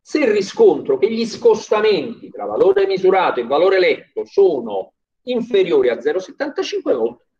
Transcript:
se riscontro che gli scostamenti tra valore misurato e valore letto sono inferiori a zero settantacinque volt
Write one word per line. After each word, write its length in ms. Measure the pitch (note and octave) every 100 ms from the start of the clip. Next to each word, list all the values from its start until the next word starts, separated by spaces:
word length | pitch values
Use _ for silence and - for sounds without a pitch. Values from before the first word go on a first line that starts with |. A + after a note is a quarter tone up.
se 320 | _ D#4 C4
riscontro 640 | G#3 G3 - A3 C#3+ - C3+
che 160 | G#3+
gli 120 | A3+ A#3
scostamenti 1040 | - A#3+ A3 - G#3+ G#3+ F#3 B2 A2+ F#2+
tra 160 | - G#2
valore 400 | G#2+ F3 G3 G3
misurato 520 | F#3+ F#3 F#3+ D#3 B2
e 80 | A#2
valore 320 | C#3+ F#3 F#3+
letto 460 | F3 C#3 - -
sono 680 | G#2+ - G3+ C3+ A#2 G2 - _ _ _
inferiori 640 | - B3 - G3 F3+ D3+ B2
a 100 | A2+
zero 180 | C3 E3
settantacinque 760 | F#3 - D4 D4 F4 G4+ D4+
volt 320 | B2+ A#2 A#2+ _ _